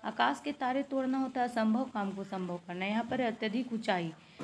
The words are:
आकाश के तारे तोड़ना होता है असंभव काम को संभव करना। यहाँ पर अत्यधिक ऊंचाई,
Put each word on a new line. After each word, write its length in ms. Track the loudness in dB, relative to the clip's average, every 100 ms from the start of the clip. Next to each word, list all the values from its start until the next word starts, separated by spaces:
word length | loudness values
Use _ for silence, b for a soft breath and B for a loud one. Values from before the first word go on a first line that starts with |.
आकाश 380 | -6 2 2 2
के 80 | -4
तारे 320 | -2 0 0
तोड़ना 340 | 0 0 0 0
होता 240 | 0 0
है 60 | 0
असंभव 420 | 2 4 4 2
काम 180 | -2 -2
को 120 | -4
संभव 360 | -4 -4 -2 -4 -6
करना। 180 | -4 0
यहाँ 180 | 0
पर 180 | 0 0
अत्यधिक 520 | 0 0 -2 -2 -2
ऊंचाई, 380 | -2 2 2 0 -6 B B